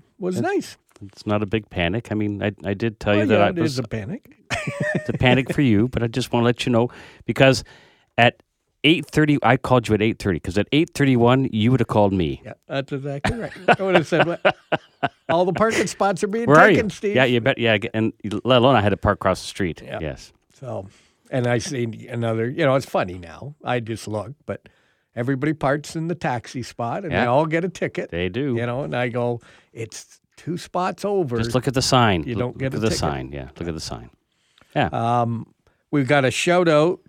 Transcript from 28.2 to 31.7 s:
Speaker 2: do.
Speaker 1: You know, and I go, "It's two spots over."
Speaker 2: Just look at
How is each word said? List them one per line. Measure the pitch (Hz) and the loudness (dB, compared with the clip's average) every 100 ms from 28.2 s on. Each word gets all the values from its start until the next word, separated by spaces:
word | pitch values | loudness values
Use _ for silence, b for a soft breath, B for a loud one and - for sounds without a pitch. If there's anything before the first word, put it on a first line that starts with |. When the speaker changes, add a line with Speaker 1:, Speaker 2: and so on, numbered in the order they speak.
| 92 | -4
Speaker 2:
do. | 98 143 113 | -2 -2 -2
Speaker 1:
You | 120 | -2
know, | 120 | -4
and | 151 | -4
I | 135 123 | -4 -2
go, | 120 120 120 b b b | -2 -2 -4 b b b
"It's | - 113 - - _ _ _ | -14 -14 -14 -20 _ _ _
two | - 170 | -8 -8
spots | - 180 185 180 | -6 -4 -4 -4
over." | 196 202 151 120 | -2 0 0 -2
Speaker 2:
Just | 117 | -2
look | 127 | -2
at | 139 | 0